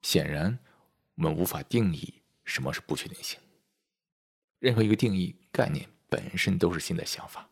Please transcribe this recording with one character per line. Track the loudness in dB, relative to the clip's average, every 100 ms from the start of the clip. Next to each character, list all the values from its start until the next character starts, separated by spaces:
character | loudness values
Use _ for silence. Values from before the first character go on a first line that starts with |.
显 | 2 2 2
然， | 0 -2 -2 _ _ _ _ _ -2
我 |
们 | -2 0
无 |
法 | -2 -2
定 | -2 2 2
义 | 0 -6 -14 _ _
什 | -8 -4
么 | -4
是 | -6
不 | -4 -6
确 | -6
定 | -10
性。 | -12 -12 _ _ _ _ _ _ _ _ _ _ _ _
任 | 2
何 | 4
一 | 6
个 | 6
定 | 4
义 | 2 0 -4 _
概 | 0 0
念 | 0 -6 _ _
本 | -4 -4 -2
身 | 0 2
都 | 2
是 | 0
新 | -4 -6
的 |
想 | -6 -8 -10
法 | -16 -20